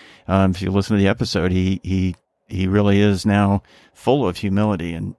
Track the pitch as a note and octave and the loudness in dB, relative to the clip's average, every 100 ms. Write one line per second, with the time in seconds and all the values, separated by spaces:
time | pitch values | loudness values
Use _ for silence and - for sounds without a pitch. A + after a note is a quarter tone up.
0 | - - - F#2+ F#2+ F2+ F#2+ G2 G2 G2+ | -20 -18 -2 2 2 0 -2 -2 0 2
1 | G2 - - F#2+ F2+ F#2 F#2 G2 F#2 F#2+ | 2 0 -2 -2 0 0 0 -2 -4 -2
2 | F#2 E2+ _ _ _ G#2 F#2+ G2+ G2+ G2+ | -2 -4 _ _ _ -4 0 2 2 4
3 | G#2 F#2+ G#2+ G2+ G2+ G2 _ - _ _ | 4 2 0 2 2 0 _ -20 _ _
4 | A#2+ C#3+ G2+ F2 G#2 G2 G#2+ F#2 E2+ E2+ | 0 0 0 -4 -4 0 0 -2 -6 -8
5 | E2 | -10